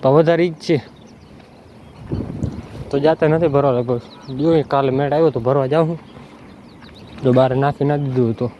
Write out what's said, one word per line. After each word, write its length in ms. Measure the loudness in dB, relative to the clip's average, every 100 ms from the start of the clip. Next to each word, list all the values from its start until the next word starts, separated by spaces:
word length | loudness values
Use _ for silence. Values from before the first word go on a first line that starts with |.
તો 100 | 4
વધારે 300 | 4 4 2 0
ઈ 40 |
જ 120 | -4 -2
છે. 100 | -2 -2 -20 -20 -20 -20 -20 -20 -20 -20 -20 -20 -20 -10 -8 -8 -8 -8 -8 -16 -16 -6
તો 80 | 0
જાતે 260 | 0 2 2
નથી 240 | 2 2 2
ભરવા 180 | 2 0
લગભગ. 220 | 0 -4 -4 -20 -14 -4
જોઈએ 240 | 2 2
કાલે 280 | 2 0 0
મેળ 220 | 0 0
આવ્યો 180 | 2 2
તો 100 | 0
ભરવા 260 | 0 0 2
જાઉં 200 | 0 0
હું. 100 | -4 -12 -20 -20 -20 -20 -20 -20 -20 -20 -20 -20 -4
જો 80 | 2
બહાર 180 | 4 4 2
નાખી 200 | -2 0
ના 120 | 0 0
દીધું 280 | -2 0
હોય 100 | 0
તો 140 | 0 -6